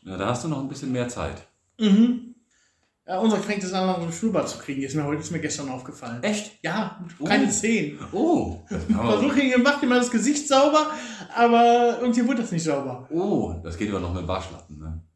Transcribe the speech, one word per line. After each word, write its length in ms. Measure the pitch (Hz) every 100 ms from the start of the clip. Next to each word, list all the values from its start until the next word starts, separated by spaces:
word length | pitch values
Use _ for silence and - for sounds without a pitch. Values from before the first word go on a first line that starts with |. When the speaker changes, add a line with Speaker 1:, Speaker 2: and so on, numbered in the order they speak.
Speaker 1:
Na, 140 | - 92
da 100 | 98
hast 160 | 123
du 40 | 170
noch 120 | 143
ein 80 | 135
bisschen 220 | - 131
mehr 160 | 127 120
Zeit. 360 | - 73 87 - _ _ _
Speaker 2:
Mhm. 540 | 214 202 240 247 - - _ _ _ _ _ _ -
Ja, 140 | 185
unser 180 | 220 202
fängt 260 | - 202
es 80 | 185
an, 160 | 185 185
langsam 240 | 180 170
Schnurrbart 380 | 165 226 180 -
zu 80 | -
kriegen. 240 | - 135
Ist 120 | 135 151
mir 100 | 143
heute, 160 | 151
ist 100 | -
mir 80 | 170
gestern 300 | 147 - 139
aufgefallen. 520 | 131 127 - 120 120
Speaker 1:
Echt? 360 | 113 104 - -
Speaker 2:
Ja, 380 | 156 190 202 - - -
Speaker 1:
Oh. 60 | 147
Speaker 2:
keine 240 | 202 269
Zehen. 480 | - 226 220 147 147 -
Speaker 1:
Oh. 500 | 190 320 339 82 82 -
Das 160 | 196 -
kann 100 | 214
man 100 | 233 214
Speaker 2:
Versuch 160 | 277 285
ihn, 260 | 269 254
macht 180 | 254 285
ihm 60 | 262
mal 100 | 247
das 120 | 240
Gesicht 360 | 226 214 294 -
sauber, 440 | 269 294 302 302 - - - - -
aber 640 | 240 233 233 240 240 214
irgendwie 260 | 247 240 233
wird 120 | 254
das 120 | -
nicht 120 | 165
sauber. 440 | 156 139 131 120 -
Speaker 1:
Oh, 460 | 156 202 165 90 85
das 140 | 82 82
geht 120 | 104
aber 120 | 98
noch 120 | 87
mit 100 | 90
dem 40 | 85
Waschlappen, 500 | 92 - 85 - 76
ne? 220 | 78 80 -